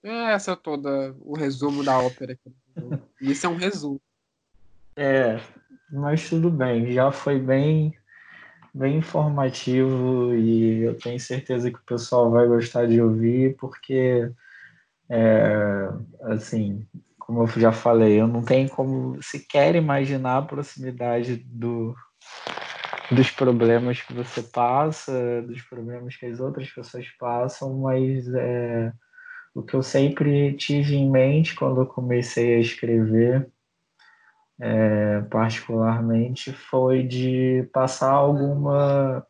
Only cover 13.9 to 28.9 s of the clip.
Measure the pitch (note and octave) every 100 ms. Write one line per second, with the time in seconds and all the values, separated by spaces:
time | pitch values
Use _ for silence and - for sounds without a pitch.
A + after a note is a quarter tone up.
13.9 | C3 B2+ B2 A#2+ A#2+ _ - - _ _
14.9 | _ _ A#2 A2+ A2 G#2+ G#2+ G#2 G2+ G2
15.9 | G#2 A2 - A#2 A2 - A2+ G#2 G2+ G#2+
16.9 | - _ _ - A#2 A2+ A2+ A2+ A2+ A#2+
17.9 | A#2 A2 G#2 A2+ A#2 A#2 C3 C3+ - C3+
18.9 | C3 B2+ C3+ - C#3+ - D3 D3 E3+ D#3
19.9 | C#3 C#3 C3+ C3 B2+ D3 C#3+ C#3+ - C3
20.9 | B2 A#2+ A#2+ A#2+ A#2+ B2 A#2 A#2+ A#2 A2+
21.9 | B2 - _ - - - - - - -
22.9 | - - B2+ C3 - B2+ A#2+ A#2 A#2 B2
23.9 | A#2+ - A#2+ A#2+ - A#2 A#2+ A#2+ C3 D#3
24.9 | D#3 - B2+ A#2+ A#2+ A#2 B2+ - A#2+ A#2
25.9 | A#2+ B2 - B2 A#2+ C3 C3+ C3 - A#2+
26.9 | B2 A#2+ _ B2 A#2+ B2+ - C3+ C3 C3+
27.9 | C3 C3 C3+ B2 B2+ A#2+ A#2+ A#2+ A#2 A2+